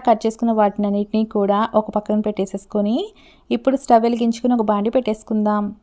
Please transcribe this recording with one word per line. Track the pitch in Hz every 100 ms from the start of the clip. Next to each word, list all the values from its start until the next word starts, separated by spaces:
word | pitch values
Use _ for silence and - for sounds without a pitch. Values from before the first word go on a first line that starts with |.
| 254
కట్ | 220
చేసుకున్న | 220 220 233 220
వాటినన్నిటినీ | 208 208 208 202 202 220 220
కూడా | 214 202 202 220 214
ఒక | 214 214
పక్కన | 208 214 214
పెట్టేసేసుకొని | 208 196 196 - 208 208 254 427 - - _ -
ఇప్పుడు | 233 269 269
స్టవ్ | - 233 233
వెలిగించుకుని | 240 233 226 247 240
ఒక | 220
బాండి | 208 208 262
పెట్టేసుకుందాం. | 233 214 - 214 214 208 208 208